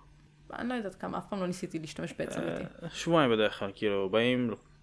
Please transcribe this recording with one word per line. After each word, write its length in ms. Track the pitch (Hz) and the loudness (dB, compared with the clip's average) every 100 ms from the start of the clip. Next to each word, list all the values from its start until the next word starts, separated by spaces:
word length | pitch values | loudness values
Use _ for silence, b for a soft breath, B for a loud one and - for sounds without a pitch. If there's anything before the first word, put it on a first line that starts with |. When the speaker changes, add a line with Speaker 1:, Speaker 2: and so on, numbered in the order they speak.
| - - - _ - | -12 -20 -20 _ -14
Speaker 1:
אני 160 | - 240 | -8 -6
לא 40 | |
יודעת 220 | 247 196 185 | -4 -6 -8
כמה, 220 | 185 180 | -6 -6
אף 100 | - | -6
פעם 120 | 202 | -4
לא 80 | 180 | -2
ניסיתי 320 | 180 170 160 | -4 -6 -6
להשתמש 340 | 156 - 165 - | -8 -8 -8 -6
בעץ 180 | - - | -6 -4
אמיתי. 260 | 165 170 - - | -4 -4 -6 -10
Speaker 2:
אה, 60 | 170 | -10
שבועיים 420 | - 165 165 131 | -6 2 6 6
בדרך 280 | 110 104 - | 6 4 2
כלל, 120 | 101 - | -6 -2
כאילו, 340 | 107 98 98 | 2 2 4
באים, 440 | 110 120 127 120 101 - - | 4 4 4 0 -4 -10 -20